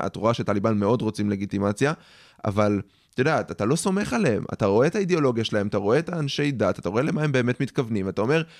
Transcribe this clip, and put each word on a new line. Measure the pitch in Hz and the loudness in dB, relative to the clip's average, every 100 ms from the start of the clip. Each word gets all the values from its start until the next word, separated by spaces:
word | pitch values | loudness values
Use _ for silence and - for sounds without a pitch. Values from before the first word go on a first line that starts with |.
| 98 | -4
את | - | -2
רואה | 110 | 0
שטליבן | 117 92 104 113 107 | 0 0 0 2 2
מאוד | 101 117 | 2 2
רוצים | 107 104 104 | 0 -2 -2
לגיטימציה, | 98 101 98 101 104 139 170 - - - _ | -2 -4 -2 -2 0 -2 -2 -12 -20 -20 _
אבל, | 107 101 104 101 - _ _ | -4 0 2 2 -4 _ _
את | - | -2
יודעת, | 147 135 85 | 0 0 -2
אתה | 85 | -2
לא | 104 160 | 0 0
סומך | 202 190 208 | 0 -2 -2
עליהם, | 233 165 101 - | 0 0 0 -4
אתה | - 101 | -2 2
רואה | 104 156 | 4 2
את | 214 | 2
האידיאולוגיה | 185 170 135 113 | 0 2 2 0
שלהם, | 107 107 101 | -2 -2 0
אתה | 104 | 0
רואה | 98 139 | 2 2
את | 170 | 0
האנשי | 170 139 - 147 | -4 -4 -2 -2
דת, | 120 98 - | 0 0 0
אתה | 85 | -2
רואה | 110 | -2
למה | 156 165 | 0 0
הם | 151 | 0
באמת | 131 123 - | 2 0 -2
מתכוונים, | 135 - 117 107 95 | -4 -4 -2 -2 -2
ואתה | 95 | -2
אומר, | 113 160 160 - | 0 0 -2 -12